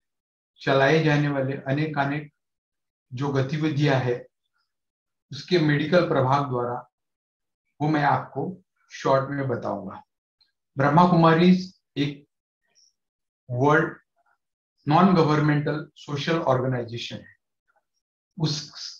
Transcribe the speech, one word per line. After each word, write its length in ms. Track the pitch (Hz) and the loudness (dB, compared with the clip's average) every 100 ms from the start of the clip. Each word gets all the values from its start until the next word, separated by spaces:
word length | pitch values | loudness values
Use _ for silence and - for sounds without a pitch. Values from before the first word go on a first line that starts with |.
| _ _ _ _ _ _ | _ _ _ _ _ _
चलाए 420 | 147 135 139 160 | 0 2 4 4
जाने 240 | 151 147 147 | 2 2 0
वाले 260 | 139 131 | -2 -4
अनेक 440 | 135 135 143 156 143 | -6 -4 -4 -2 -2
अनेक 360 | 139 147 147 _ _ _ _ _ _ _ _ | -4 -4 -10 _ _ _ _ _ _ _ _
जो 160 | 123 143 | -6 -2
गतिविधियां 680 | 135 131 151 156 143 147 131 | -2 -2 -2 -2 0 2 2
है 320 | 123 120 - _ _ _ _ _ _ _ _ _ _ | -2 -4 -8 _ _ _ _ _ _ _ _ _ _
उसके 280 | - - 180 | -18 -2 0
medical 480 | 151 143 156 180 160 | 2 0 2 0 2
प्रभाग 420 | 139 127 147 135 | 0 0 0 -2
द्वारा, 400 | 123 120 120 - _ _ _ _ _ _ _ _ _ | -4 -6 -8 -14 _ _ _ _ _ _ _ _ _
वो 80 | 151 | -2
मैं 140 | 151 | 0
आपको 580 | 139 131 - 135 185 - _ _ _ | 0 0 -4 -8 -8 -12 _ _ _
short 380 | - 143 135 135 | -6 0 0 0
में 180 | 143 131 | -6 -4
बताऊंगा। 560 | 110 110 101 95 - _ _ _ _ _ _ _ 135 | -6 -6 -8 -10 -16 _ _ _ _ _ _ _ -2
ब्रह्मा 300 | 139 156 180 | 2 4 4
कुमारी 640 | 165 160 165 180 185 - _ _ 139 | 6 4 6 4 4 0 _ _ -6
एक 300 | 143 143 _ _ _ _ _ _ _ _ _ _ _ _ - | -6 -6 _ _ _ _ _ _ _ _ _ _ _ _ -10
world 420 | 123 143 151 - - _ _ _ _ _ _ _ _ 143 | 0 2 2 0 -8 _ _ _ _ _ _ _ _ 0
नॉन 280 | 156 190 180 | 4 6 4
गवर्नमेंटल 720 | 151 151 147 147 147 151 - - | 4 2 2 0 -2 -6 -10 -18
social 440 | - 139 165 165 | -10 -8 -4 -2
ऑर्गेनाइजेशन 760 | 135 127 127 123 110 117 - 110 | 0 -2 -2 -4 -8 -12 -12 -14
है। 200 | - _ _ _ _ _ _ _ _ _ _ - | -16 _ _ _ _ _ _ _ _ _ _ -6
उस, 320 | 156 - - - - | -4 -4 -10 -16 -18